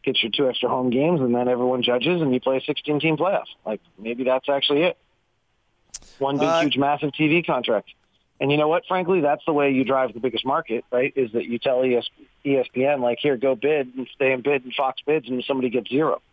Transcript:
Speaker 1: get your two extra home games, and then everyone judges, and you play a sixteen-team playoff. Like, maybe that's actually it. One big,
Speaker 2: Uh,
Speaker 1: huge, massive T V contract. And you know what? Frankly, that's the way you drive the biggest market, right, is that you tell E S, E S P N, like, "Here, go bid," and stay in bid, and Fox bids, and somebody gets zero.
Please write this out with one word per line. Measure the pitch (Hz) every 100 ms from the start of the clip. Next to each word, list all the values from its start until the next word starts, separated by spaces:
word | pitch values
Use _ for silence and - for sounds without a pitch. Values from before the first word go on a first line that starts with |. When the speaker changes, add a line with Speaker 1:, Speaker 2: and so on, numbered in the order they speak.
Speaker 1:
get | - 127
your | 117
two | 123 135
extra | 117 120
home | 127 127
games, | 120 151 170
and | 127
then | 120 123
everyone | 123 127 127
judges, | 120 123 139 180
and | 147
you | 127
play | 131 131
a |
sixteen-team | - 147 - 147 160 156
playoff. | 175 190 - -
Like, | - 107 _ -
maybe | 113 120
that's | 127 131 -
actually | 139 135 143
it. | 175 - _ _ _ _ _ _ _ _ _ - - -
One | 135 143
big, | 156
Speaker 2:
Uh, | 165
Speaker 1:
huge, | 151 131
massive | 139 147 151
T | - 156
V | 170
contract. | 165 139 120 107 - _ _ _ _ _
And | 135
you | 147
know | 151
what? | 170 -
Frankly, | 185 175 185
that's | 143 151 -
the |
way | 147 143
you | 131
drive | 123 135 127
the | 117
biggest | 127 113 131
market, | 151 160 110 -
right, | 123 139 139
is | 120
that | 117 -
you | 117
tell | 135 127
E | 131 120
S, | 113 _ - _
E | 143 139
S | 123
P | 127 139
N, | 143
like, | 120 117
"Here, | 147 127
go | 135 123
bid," | 143 151 127 127
and | 123
stay | - 131
in | 131
bid, | 123 143
and | 127
Fox | 120 131 -
bids, | - 156 120
and | 127
somebody | - 135 127
gets | 120 104
zero. | 127 156 - _